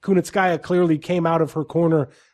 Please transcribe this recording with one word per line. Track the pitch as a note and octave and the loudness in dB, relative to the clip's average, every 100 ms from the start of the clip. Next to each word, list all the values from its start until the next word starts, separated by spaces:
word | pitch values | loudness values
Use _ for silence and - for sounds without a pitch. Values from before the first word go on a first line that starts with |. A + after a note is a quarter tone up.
Kunitskaya | - F#3+ - G3+ F#3 E3 | 0 0 0 0 0 -2
clearly | - F3+ F3 D3+ | -2 0 2 0
came | - F3 E3 | -2 -2 0
out | E3 | 0
of | D3+ | 0
her | D#3+ | -4
corner, | C#3 E3 E3+ D#3+ C3 _ _ | -4 0 2 2 -2 _ _